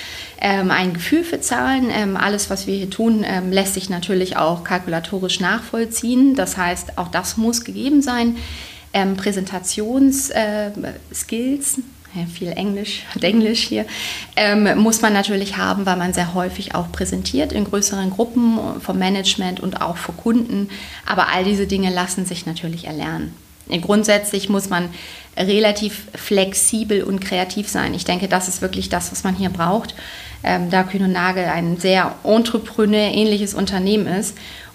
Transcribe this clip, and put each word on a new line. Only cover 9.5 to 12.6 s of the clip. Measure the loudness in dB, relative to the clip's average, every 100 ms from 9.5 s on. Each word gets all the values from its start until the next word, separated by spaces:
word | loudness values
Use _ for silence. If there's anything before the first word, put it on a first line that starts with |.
| -6 -6 -4 0 4 6 4 0
äh, | 0 0 0 -4 -6 -8 -10 -12
Skills, | -10 -4 -2 0 0 -2 -4 -6 -14 -12
ja, | -8
viel | -6 -6 -6
Englisch, | -2